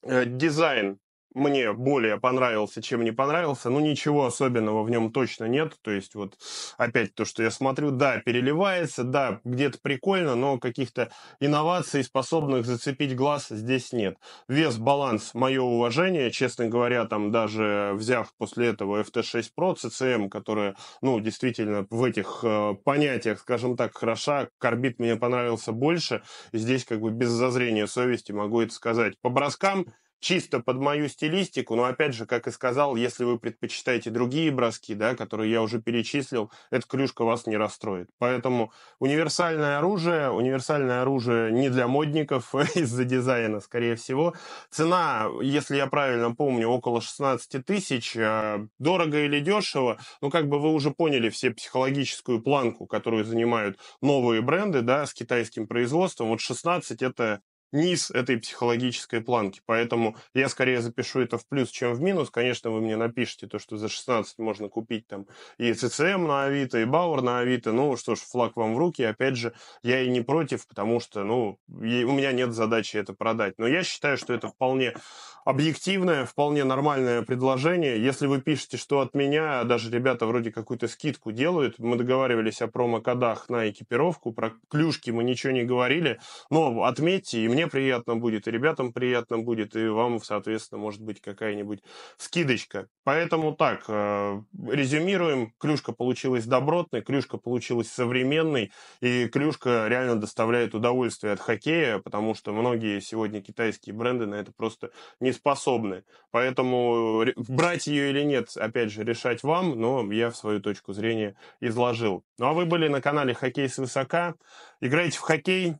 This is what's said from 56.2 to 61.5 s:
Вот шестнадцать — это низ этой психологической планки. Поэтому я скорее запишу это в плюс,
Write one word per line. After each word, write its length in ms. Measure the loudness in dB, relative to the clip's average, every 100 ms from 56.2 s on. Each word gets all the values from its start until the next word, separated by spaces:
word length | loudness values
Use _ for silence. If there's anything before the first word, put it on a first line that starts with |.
| -2
Вот 100 | -2
шестнадцать — 600 | -2 -4 -2 -2 -4 -4
это 380 | -4 0 -2 -2 _ _ _
низ 380 | 0 2 2 0
этой 280 | -2 0 0
психологической 840 | -2 -2 0 2 0 -4 -4 -4
планки. 380 | 0 0 0 -4 0
Поэтому 500 | 0 2 2 0 -2 -4
я 140 | 0 0
скорее 340 | 2 2 2
запишу 380 | 0 -4 -4 0
это 180 | 0 -2
в 80 |
плюс, 220 | -4